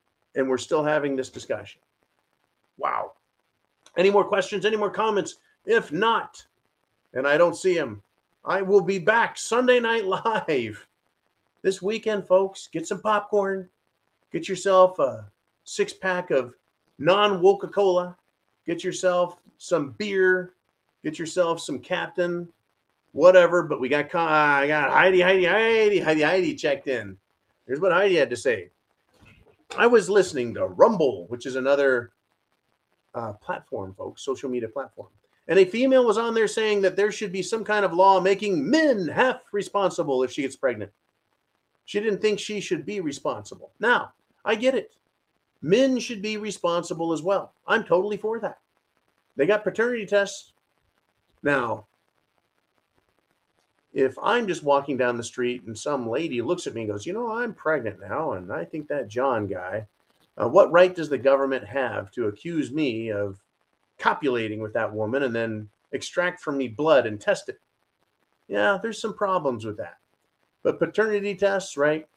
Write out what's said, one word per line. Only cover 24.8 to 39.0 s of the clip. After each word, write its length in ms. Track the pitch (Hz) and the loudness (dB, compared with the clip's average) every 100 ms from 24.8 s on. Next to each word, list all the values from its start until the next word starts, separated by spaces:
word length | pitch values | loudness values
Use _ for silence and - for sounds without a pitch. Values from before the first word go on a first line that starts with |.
| 139 | 2
Heidi, 300 | 139 175 185 | 6 6 6
Heidi, 240 | 180 190 | 6 4
Heidi, 540 | 175 202 226 226 214 190 | 4 2 2 4 4 2
Heidi, 220 | 151 156 | 2 2
Heidi 320 | 151 190 170 | 2 2 0
checked 340 | - 156 139 - | -2 -2 -2 -4
in. 300 | 123 104 95 _ _ _ _ - | -6 -6 -16 _ _ _ _ -8
Here's 140 | 135 | -2
what 120 | 190 | 2
Heidi 240 | 170 202 170 | 2 4 4
had 140 | 127 | 2
to 60 | 120 | 0
say. 340 | 139 110 87 _ _ _ _ _ - _ _ _ _ - | -2 -2 -6 _ _ _ _ _ -20 _ _ _ _ 2
"I 100 | 226 | 6
was 220 | 240 175 | 6 4
listening 460 | 208 180 147 120 | 2 2 0 -4
to 120 | 98 92 | -4 -6
Rumble," 600 | 92 202 214 143 98 87 | 6 6 6 0 0 -10
which 180 | 120 | -10
is 120 | 139 131 | -6 -4
another, 560 | 131 143 139 127 117 _ _ _ _ _ _ _ _ _ _ | 0 4 4 2 -2 _ _ _ _ _ _ _ _ _ _
uh, 180 | 120 113 | -10 -10
platform, 600 | 104 - 180 - 117 95 | -12 -10 -10 -8 -10 -10
folks, 280 | 98 95 - | -12 -16 -12
social 260 | - 131 135 | -8 -6 -6
media 200 | 123 113 | -6 -6
platform. 420 | - - - 107 _ _ _ - | -10 -12 -16 -20 _ _ _ 0
"And 100 | 175 | 4
a 60 | |
female 400 | 185 226 262 262 | 4 2 4 4
was 140 | 240 208 | 4 2
on 160 | 233 | 0
there 140 | 226 208 | 0 0
saying 340 | - 220 208 | 0 0 2
that 140 | 190 185 | 2 2
there 160 | 208 | 0
should 200 | 190 208 | -2 -6
be 100 | 190 | -6
some 220 | 180 226 | -4 -6
kind 200 | 208 214 | -2 0
of 80 | 196 | 2
law 280 | 170 190 190 | 6 6 6
making 500 | 180 196 208 180 139 | 4 0 0 -2 2
men 380 | 302 311 220 | 2 4 2